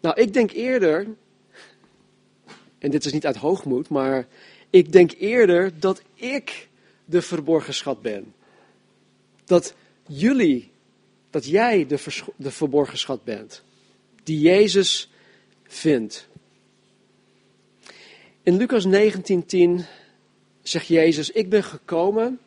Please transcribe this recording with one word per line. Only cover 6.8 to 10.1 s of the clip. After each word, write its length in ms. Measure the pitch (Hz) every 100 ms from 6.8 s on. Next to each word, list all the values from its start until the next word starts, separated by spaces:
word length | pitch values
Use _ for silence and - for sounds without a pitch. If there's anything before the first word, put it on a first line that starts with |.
| _ _
de 180 | _ 170
verborgen 520 | 165 170 147 160 147
schat 280 | 135 - 127
ben. 320 | 117 104 98 _ _ _ _ _ _ _ _ _ _ _
Dat 300 | _ 180 - - _ _
jullie, 640 | _